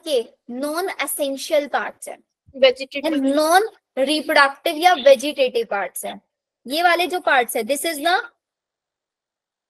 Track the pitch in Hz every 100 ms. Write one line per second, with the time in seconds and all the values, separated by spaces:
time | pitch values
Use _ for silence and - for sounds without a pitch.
0 | 330 262 233 _ - 247 294 320 381 -
1 | 277 - 285 269 - 311 285 240 208 -
2 | - - _ _ _ 269 262 254 269 277
3 | 294 302 269 285 311 359 440 - _ -
4 | 269 311 311 302 277 - 339 311 349 339
5 | 254 269 285 285 254 240 226 202 180 -
6 | 202 202 _ _ _ _ 233 302 349 339
7 | 349 359 349 277 233 254 214 285 339 302
8 | 320 392 - _ _ _ _ _ _ _
9 | _ _ _ _ _ _ _